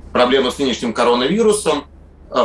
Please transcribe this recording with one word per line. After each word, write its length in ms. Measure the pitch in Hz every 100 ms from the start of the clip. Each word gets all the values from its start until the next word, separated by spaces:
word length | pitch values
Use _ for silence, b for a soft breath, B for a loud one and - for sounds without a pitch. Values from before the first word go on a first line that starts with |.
| -
Проблема 380 | 117 123 135 123
с 80 | 160
нынешним 340 | 135 113 123
коронавирусом, 920 | 110 120 120 131 196 220 202 170 151 - - - - -
э, 120 | 131